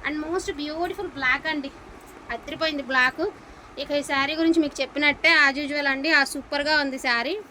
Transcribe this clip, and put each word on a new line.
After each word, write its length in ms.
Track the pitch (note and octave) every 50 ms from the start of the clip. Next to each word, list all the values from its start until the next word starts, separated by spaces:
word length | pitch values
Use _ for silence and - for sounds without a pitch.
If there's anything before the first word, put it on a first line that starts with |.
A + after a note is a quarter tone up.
| -
And 100 | C4+ D4 D4+ D4+
most 220 | D#4 E4+ F#4+ F4+ - E4 C#4+
beautiful 460 | D4 D4 D#4 D#4+ F4 F#4 F#4 - - E4 - C#4
black 260 | C4+ B3 C4 C#4 C4+ D#4+
అండి, 180 | D#4+ D4+ C4+ C#4 - - - - - - - - - - - -
అదిరిపోయింది 520 | A#3 A3+ - - D4+ - D#4+ D#4 D4+ C#4+ C4+ A#3+
బ్లాక్. 360 | C4+ B3+ B3+ B3+ C4 - E4 G#4 - - - - - - - - - -
ఇక 80 | C#4+ - C#4+ C#4+
ఈ 20 | C4+ -
శారీ 240 | D4 C4+ C4+ C#4+ D#4 D#4+
గురించి 180 | E4 E4 E4 E4 D#4
మీకు 120 | C#4+ - -
చెప్పినట్టే 500 | C4+ B3+ - C#4+ D4 D4 C#4+ - - D#4+ E4+ D#4 D4
as 120 | C#4 C4+ C#4
usual 240 | D4 C4+ D4 D4 C#4+ C#4
అండి, 180 | C4+ C4+ C4+ D#4+ D#4+ D4
ఆ 20 | C#4 C4+
సూపర్గా 420 | - C#4+ B3+ - D4 C#4+ C#4+ D4 D#4 D4+
ఉంది 160 | C#4+ C#4 C4 C4 -
శారీ. 260 | C4 A#3+ A#3 A#3 C#4 F4+ G#4+ G4+ -